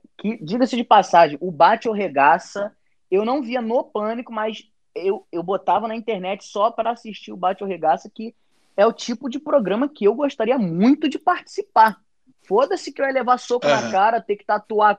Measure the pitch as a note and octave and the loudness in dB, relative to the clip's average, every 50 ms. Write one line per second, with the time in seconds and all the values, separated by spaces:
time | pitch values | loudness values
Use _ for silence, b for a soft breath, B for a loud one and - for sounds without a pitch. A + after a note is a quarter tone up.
0 | _ _ _ - - G#3 A#3 - D#3 D3+ G#3 A#3+ B3+ - B3+ A#3 A#3+ - A3+ G#3 | _ _ _ -8 -6 -6 -6 -6 -6 -6 -2 -2 -2 -2 -2 -2 2 4 4 4
1 | F3 - - E3+ E3+ D3 D3 - F3 F#3 D#3+ C#3 E3 F#3 A3+ A3 - A#3 G#3+ G3+ | 4 6 6 6 6 4 2 -4 -8 -6 0 4 4 4 4 2 -2 -4 -4 -4
2 | G3 E3+ C3+ C#3 C#3 D3 E3 F#3 - - - G3+ G3+ G#3 - _ _ _ _ _ | -4 -2 0 4 4 4 4 2 0 -6 -10 -8 -8 -8 -10 _ _ _ _ _
3 | _ - F#3 G3 G#3+ A#3 C4 D#4 B3 A3 B3 B3 A#3 A3 A#3 C#4 - - - G#3+ | _ -2 -2 0 0 0 -2 -2 -4 -4 -6 -6 -4 -2 -2 -2 -2 -4 -6 -6
4 | G#3 G#3+ A3+ A#3+ A#3+ - A3+ G#3+ G#3+ A3+ G#3+ - - _ _ _ _ _ - - | -4 -4 -6 -8 -10 -10 -8 -6 -6 -6 -6 -10 -14 _ _ _ _ _ -10 -6
5 | F3 G3 G#3+ - - _ - E3+ E3+ F3+ G3 F#3 F#3+ F#3+ F3+ G#3 A3 A3 A3 A#3 | -4 -4 -4 -4 -6 _ -8 -8 -4 -4 -4 -4 0 0 0 0 0 -4 -8 -8
6 | G#3+ A#3 A3 F3+ F3+ F#3 G#3 G3 - - - G#3 G#3 A#3+ A#3 - A3 A3+ A#3+ - | -6 -6 -6 -6 -6 -6 -8 -8 -10 -8 -2 0 0 0 0 -2 -4 -4 -6 -8
7 | - A3 F#3+ - - G#3+ G#3+ F#3 F#3 F#3 G3 - G3+ G3 F3+ E3+ D#3 D#3 E3+ F3 | -10 -16 -16 -16 -16 -16 -8 -4 -4 -4 -2 -4 -6 -8 -6 -2 0 0 0 0
8 | - G#3+ - - A3 A#3 - _ _ _ _ _ _ _ _ G3 G3+ A3+ G#3+ - | -4 -10 -14 -14 -14 -14 -14 _ _ _ _ _ _ _ _ 2 2 2 2 -2
9 | - - B3 - - C4 B3 C#4 - D4 D4 C#4 G3+ F3 G3+ A3+ C#4+ D4 - - | -6 -8 -8 -6 -8 -8 -8 -8 -2 0 0 0 2 0 -2 -2 -2 -4 -2 0
10 | G#3 G3+ A#3 A#3+ D4 C#4 - - A3 A#3 C4+ C4+ G#3 E3+ E3 F3 G3+ B3+ D4 D4+ | 2 2 2 2 -2 -4 -2 -2 -2 0 0 0 0 -2 0 2 4 4 4 4
11 | D#4+ C#4 D4 - - F4+ F4 - - - - F#4+ - - - A3+ A3 A3 - - | 0 -4 -4 -2 -2 -2 -2 -2 -4 -10 -10 -10 -8 0 2 4 4 4 2 -4
12 | _ _ _ _ _ _ _ _ _ - F#3 A3+ C#4 F#4 G4+ - - - C#4 - | _ _ _ _ _ _ _ _ _ -2 0 2 2 0 -2 -4 -6 -8 -6 -4
13 | C#4 C4+ C4 C4 A#3 A#3+ B3 A#3+ - - B3+ B3 - C#3+ C#3+ - - A3 G3+ F#3+ | -2 -2 -2 0 0 0 0 0 0 -2 -2 0 2 2 2 2 0 0 0 2
14 | G3+ A3+ A#3 A3+ - - G#3 G3+ _ - G#3 G#3 - - A3 G#3 G#3 G#3 G3+ | 2 2 2 0 -2 -4 -6 -6 _ -4 -4 -4 -4 -2 0 2 4 4 2